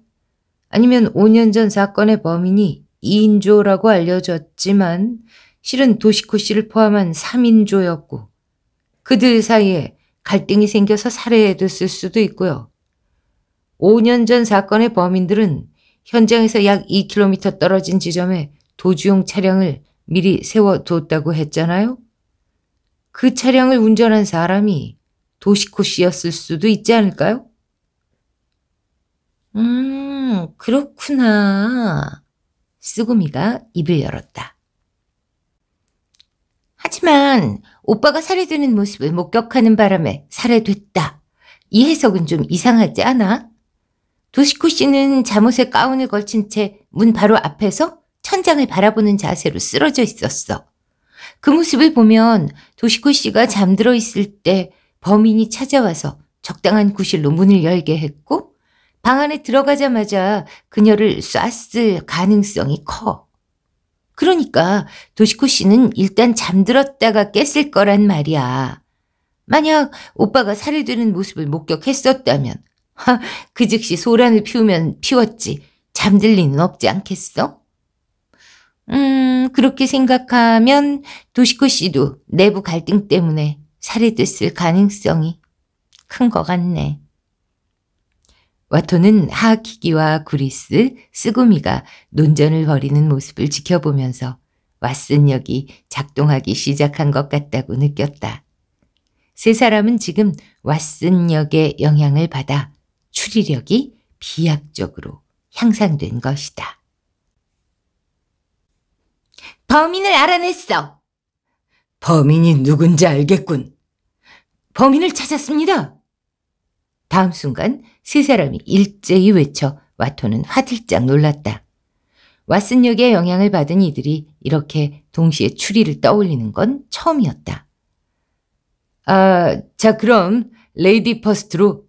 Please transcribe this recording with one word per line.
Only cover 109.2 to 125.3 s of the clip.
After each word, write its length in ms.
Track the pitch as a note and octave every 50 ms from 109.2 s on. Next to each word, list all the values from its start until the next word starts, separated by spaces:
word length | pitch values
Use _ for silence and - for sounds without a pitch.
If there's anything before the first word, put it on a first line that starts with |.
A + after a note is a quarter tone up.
| _ _ _ - - - - _ _
범인을 480 | - B3 D4+ D#4+ E4+ F4+ F#4+ G4 G4+ F4+
알아냈어. 840 | C4+ C#4+ E4 F4+ F4 F4 F4+ F4 - - - G3 D#3+ D3+ C#3+ _ _ _ _ _ _ _ _ _ _ _ _ _ _ _ _ _ _ _ _ _ _
범인이 600 | - - E3+ D#3 C#3 D3 D3+ E3 E3 E3+ D#3+ C#3 C3
누군지 440 | C#3 D3+ C#3+ E3 E3+ F3 D3 F#3
알겠군. 680 | E3+ C#3+ C#3 D3 D3 F#3+ - - - D#3+ B2+ A#2+ - _ _ _ _ _ _ _ _ _ _ _ _ - _ _ _ _ _ _ _ -
범인을 380 | - A#3+ C#4 C4+ D4+ F4+ E4+ -
찾았습니다. 840 | - - - D4+ C4+ - - D4+ D4+ E4 F#4 F#4+ C4 D3 - _ _ _ _ _ _ _ _ _ _ _ _ _ _ _ _ _ _ _ _ _ _ _ -
다음 240 | E3 F#3 F#3 F3+ D#3+
순간 500 | - - C#3+ B2 - - G#3+ C#4 - - _ _ _ -
세 200 | - - D4 C#4+
사람이 380 | D4 C4 G3+ D3+ C3+ A#2+ - -
일제히 640 | - - G3 G3+ - - _ - - F3+ F#3+ F#3 G#3+
외쳐 480 | G#3 F3 C#3+ C#3+ - - D3 C3+ C#3+ - _ _ _
와토는 480 | - A2+ C#3 - - - G#2 A2 A#2 -
화들짝 600 | - - C4 C4 - B3 A3+ - - E2+ E2 B2
놀랐다. 600 | C3 C#3 D3 D3+ D3+ C#3+ D3 - - G#2+ - _ _ _ _ _ _ _ _ _ _ _ _ _ _ _ _ _
왓슨 400 | - - G3+ G3+ - B3 B3+ B3
역의 260 | A#3+ A#3 G3 B3 B3 A3
영향을 380 | F3 E3+ F3+ F3+ F#3 G3+ G3+
받은 320 | G3 E3+ C#3+ D3 E3+ G3 F#3+
이들이 460 | D#3+ C#3+ C3+ B2+ D3 D3+ D3+ D3+ _ _ _
이렇게 640 | - - D#3 D3+ D3 - - D#3 D3 D3 D3 - _ _ -
동시에 380 | E3 E3 E3